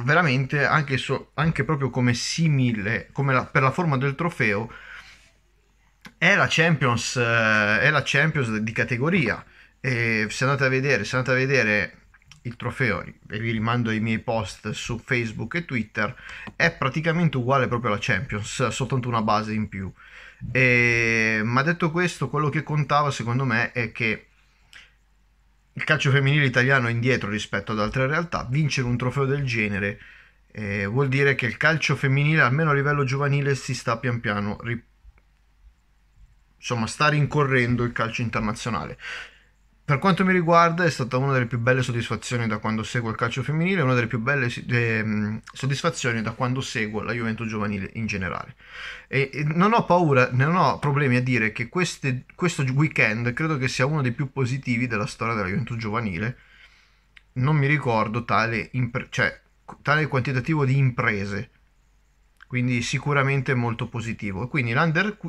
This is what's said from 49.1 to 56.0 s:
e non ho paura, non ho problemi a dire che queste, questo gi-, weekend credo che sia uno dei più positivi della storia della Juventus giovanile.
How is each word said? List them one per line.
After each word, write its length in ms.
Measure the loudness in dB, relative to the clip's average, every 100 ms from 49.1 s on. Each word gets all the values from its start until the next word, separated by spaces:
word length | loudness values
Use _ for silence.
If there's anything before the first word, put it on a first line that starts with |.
| -2 -2
e 100 | -2
non 300 | -2 2 4
ho 100 | 4
paura, 460 | 4 4 6 4 4
non 240 | 2 2 4
ho 240 | 2 2
problemi 380 | 0 0 2 2
a 40 |
dire 300 | 2 0 0
che 160 | -4 -6
queste, 560 | -2 -4 -2 -4 -4 -8 -4
questo 280 | -2 0
gi-, 80 | 0
weekend 600 | 2 2 2 2 2 -2
credo 240 | -2 -2 -2
che 100 | -2
sia 180 | 0 0
uno 160 | 0
dei 120 | -2
più 180 | -2 -4
positivi 560 | -2 -2 -2 -2 -2 0
della 200 | -2 -4
storia 260 | -4 -4
della 140 | -2 -2
Juventus 280 | -2 -4 -6
giovanile. 640 | -4 -4